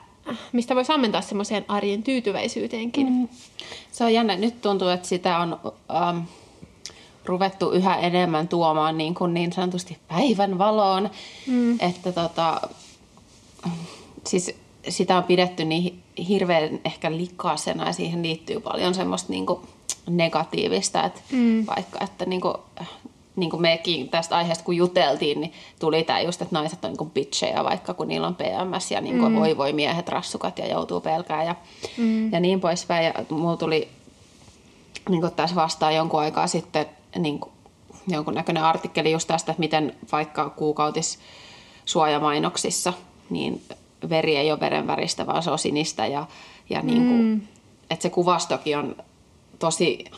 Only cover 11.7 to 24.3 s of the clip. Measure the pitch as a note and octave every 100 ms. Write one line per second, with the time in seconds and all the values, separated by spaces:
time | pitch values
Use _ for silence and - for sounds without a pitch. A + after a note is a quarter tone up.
11.7 | A#3+ F3 F3 F#3 F3 E3 - E3 - -
12.7 | - - - - - - - - - F3
13.7 | E3+ E3 - - - - F#3 F3+ - -
14.7 | - - F3+ F#3 F#3 F3+ F3+ F3+ F3+ D#3+
15.7 | D#3+ F3+ - - - F3 G3 F3+ E3 D#3
16.7 | - E3 - E3 D#3+ F3+ - F3+ D#3 F#3
17.7 | E3+ D#3+ F3 E3 E3+ E3 E3 - - -
18.7 | - F3+ F#3 F3+ F3+ - - F#3+ F3+ -
19.7 | - - - - F3 E3 D#3 E3 E3 E3
20.7 | F#3+ F#3 F3 E3+ - - B3+ A#3 A3+ G#3+
21.7 | - - - G3 - F3+ F#3 F3+ - -
22.7 | - F3 - - - - - E3 E3 E3+
23.7 | E3 F3+ D#3 B2+ E3+ -